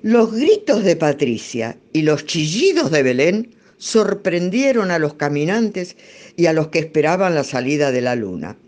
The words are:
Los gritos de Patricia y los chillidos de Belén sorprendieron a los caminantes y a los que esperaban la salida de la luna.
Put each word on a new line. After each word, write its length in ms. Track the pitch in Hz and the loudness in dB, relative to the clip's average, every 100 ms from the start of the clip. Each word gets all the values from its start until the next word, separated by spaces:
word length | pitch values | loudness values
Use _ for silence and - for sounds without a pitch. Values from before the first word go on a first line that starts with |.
Los 300 | 214 233 220 | 2 4 4
gritos 520 | 214 311 427 - 220 | 2 2 2 2 0
de 120 | 190 160 | 2 2
Patricia 800 | 156 143 135 110 - 120 113 - _ | 2 2 0 -2 -6 -6 -6 -8 _
y 80 | 160 | 0
los 240 | 151 151 - | 0 0 -2
chillidos 640 | 170 156 190 381 330 262 | -4 -4 0 2 2 0
de 120 | 156 | 2
Belén 520 | 131 127 156 208 233 _ _ _ | 2 2 2 2 -6 _ _ _
sorprendieron 1120 | - 226 196 202 190 175 180 214 269 240 190 | -2 0 0 -2 -2 -2 -2 0 2 2 0
a 80 | 170 | 0
los 160 | 151 | -2
caminantes 840 | - 147 147 151 214 220 190 180 - - - - - | -2 -4 -2 0 0 -2 -4 -10 -14 -20 -20 -18 0
y 100 | 170 | 2
a 60 | |
los 160 | 160 156 | 2 0
que 100 | 165 | -2
esperaban 560 | 156 156 147 180 190 | -2 0 0 2 0
la 80 | 160 | 0
salida 480 | 135 131 127 147 143 | -2 -4 -2 0 0
de 120 | 127 | 0
la 120 | 123 | -2
luna. 420 | 123 101 87 80 104 | -4 -6 -8 -12 -14